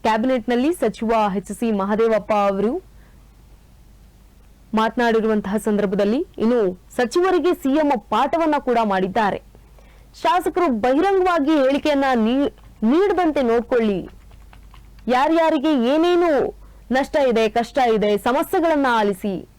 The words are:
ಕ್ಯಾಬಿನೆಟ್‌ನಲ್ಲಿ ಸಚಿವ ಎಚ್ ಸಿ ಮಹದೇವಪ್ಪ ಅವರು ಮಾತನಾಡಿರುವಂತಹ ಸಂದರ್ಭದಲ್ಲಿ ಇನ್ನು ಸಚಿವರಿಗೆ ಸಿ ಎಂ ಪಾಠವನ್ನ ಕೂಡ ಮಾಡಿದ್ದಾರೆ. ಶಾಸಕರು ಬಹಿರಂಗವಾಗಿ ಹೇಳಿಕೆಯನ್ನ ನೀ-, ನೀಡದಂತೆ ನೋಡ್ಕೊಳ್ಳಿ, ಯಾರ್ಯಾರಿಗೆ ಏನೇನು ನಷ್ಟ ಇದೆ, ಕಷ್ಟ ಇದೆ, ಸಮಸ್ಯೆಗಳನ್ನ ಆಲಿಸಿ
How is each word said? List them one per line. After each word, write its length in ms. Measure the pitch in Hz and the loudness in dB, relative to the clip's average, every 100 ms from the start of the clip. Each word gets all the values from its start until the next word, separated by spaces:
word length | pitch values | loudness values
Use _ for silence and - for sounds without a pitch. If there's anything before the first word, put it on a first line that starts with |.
ಕ್ಯಾಬಿನೆಟ್‌ನಲ್ಲಿ 680 | 233 220 254 262 214 240 277 | 0 0 0 -2 0 0 0
ಸಚಿವ 400 | 349 233 - 220 226 208 196 | 0 -4 -2 -2 0 0 -4
ಎಚ್ 160 | 196 | -8
ಸಿ 200 | 202 233 | -6 -2
ಮಹದೇವಪ್ಪ 600 | 202 190 214 226 220 208 | -2 -2 0 2 0 0
ಅವರು 500 | 208 202 196 208 339 - - - - - - - - - - - - - - - - - - - | 0 0 0 -2 -2 -10 -20 -20 -20 -20 -20 -20 -20 -20 -20 -20 -20 -20 -20 -20 -20 -20 -20 -6
ಮಾತನಾಡಿರುವಂತಹ 840 | 220 220 247 233 226 214 214 196 208 | -2 -2 0 0 2 0 -2 -2 -4
ಸಂದರ್ಭದಲ್ಲಿ 680 | 220 208 208 196 202 254 370 - | -2 -2 0 0 0 -2 -6 -4
ಇನ್ನು 420 | 220 247 190 185 - - | 0 2 0 -4 -12 -6
ಸಚಿವರಿಗೆ 580 | 240 349 370 359 311 | -2 0 2 2 0
ಸಿ 220 | 339 269 294 | -2 0 0
ಎಂ 160 | 294 254 | 0 -2
ಪಾಠವನ್ನ 560 | - 214 277 330 320 285 | -2 -2 0 0 0 0
ಕೂಡ 200 | 262 233 | 0 0
ಮಾಡಿದ್ದಾರೆ. 580 | 214 190 185 208 208 - - - - - - - - - | 0 0 -2 -2 -2 -4 -10 -20 -20 -20 -20 -20 -20 -4
ಶಾಸಕರು 460 | 330 349 359 359 349 | 0 0 0 -2 0
ಬಹಿರಂಗವಾಗಿ 840 | 226 247 269 381 392 359 339 277 | 0 0 2 2 2 0 0 2
ಹೇಳಿಕೆಯನ್ನ 540 | 311 262 277 302 285 269 | 2 2 0 0 0 0
ನೀ-, 380 | 254 220 262 285 - - - | 0 0 0 -2 -6 -20 -4
ನೀಡದಂತೆ 600 | 220 311 403 359 339 294 | 0 2 2 2 0 0
ನೋಡ್ಕೊಳ್ಳಿ, 680 | 247 233 226 247 220 190 - - - - - - - - - - - | 0 0 0 0 0 -2 -8 -18 -20 -20 -20 -20 -20 -20 -20 -14 -2
ಯಾರ್ಯಾರಿಗೆ 640 | 247 294 330 320 311 294 | 0 2 2 2 2 0
ಏನೇನು 880 | 285 233 302 349 349 349 277 156 - - - - | 2 2 2 2 2 2 0 -2 -6 -20 -20 -4
ನಷ್ಟ 260 | 254 277 311 | -4 -2 0
ಇದೆ, 320 | 269 226 220 | 2 2 0
ಕಷ್ಟ 300 | 233 226 - | -2 -4 0
ಇದೆ, 400 | 247 220 208 208 | 0 2 0 0
ಸಮಸ್ಯೆಗಳನ್ನ 680 | 240 269 - 381 330 302 269 | 0 -2 0 0 0 0 0
ಆಲಿಸಿ 580 | 226 208 190 208 185 - | 0 0 -2 -6 -8 -12